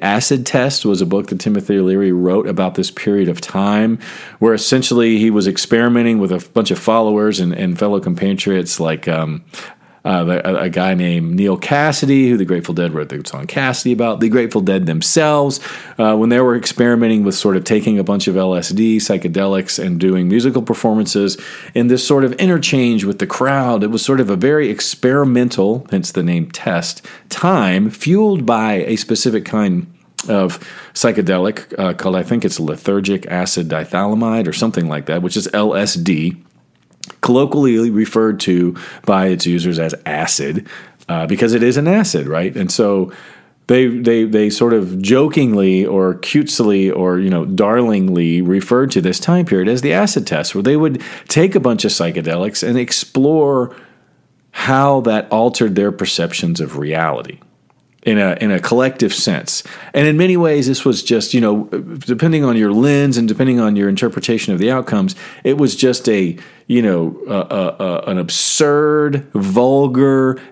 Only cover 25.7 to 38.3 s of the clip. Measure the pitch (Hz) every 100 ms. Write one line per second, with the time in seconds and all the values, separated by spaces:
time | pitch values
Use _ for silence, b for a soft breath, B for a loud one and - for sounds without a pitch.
25.7 | 123 - 98 87 92 85 85 80 - 110
26.7 | 87 - - B B B - 175 175 95
27.7 | 92 107 - 147 196 214 185 120 113 110
28.7 | 98 95 113 - 110 127 110 - 110 101
29.7 | 87 85 - _ - - 101 90 - B
30.7 | B B - 120 104 90 92 98 107 -
31.7 | - 92 85 95 92 87 120 98 - 76
32.7 | 80 - 101 98 95 - 90 90 92 80
33.7 | 78 76 90 101 107 117 113 90 - 113
34.7 | 95 80 76 71 85 87 104 92 104 107
35.7 | 98 101 87 87 78 85 - - _ _
36.7 | _ _ _ - - 113 127 143 147 135
37.7 | 113 117 107 107 113 110